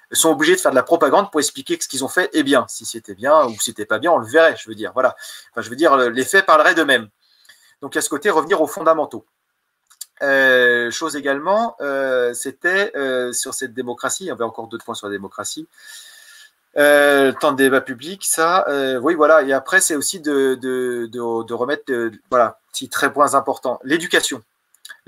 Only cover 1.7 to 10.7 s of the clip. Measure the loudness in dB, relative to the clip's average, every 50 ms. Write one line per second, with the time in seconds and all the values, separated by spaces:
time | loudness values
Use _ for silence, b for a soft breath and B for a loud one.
1.7 | -6 -6 -6 -8 -8 -6 -6 -4 -2 -2 -2 -2 0 -2 0 2 2 0 0 -2
2.7 | -8 -14 -12 -12 -14 -14 -14 -16 -12 -4 0 2 4 4 2 2 -2 -6 -8 -8
3.7 | -8 -8 -6 -4 -4 -2 0 0 0 0 0 0 2 4 4 4 2 -2 -10 -14
4.7 | -12 -10 -10 -8 -2 0 0 0 -2 B B B B B B B B -10 -10 -8
5.7 | -4 0 2 4 4 4 2 2 0 -2 -2 2 2 2 4 6 6 6 6 4
6.7 | 4 2 2 2 2 0 0 -4 _ _ b b b b b b b b b b
7.7 | b b -12 -8 -6 -6 -4 -4 -4 -2 0 0 2 2 2 0 0 0 0 -2
8.7 | -4 -2 2 2 2 2 0 -6 -8 -14 -16 _ _ _ _ _ _ _ _ _
9.7 | _ _ _ _ _ -20 -20 _ _ -4 0 2 4 4 6 6 6 6 6 4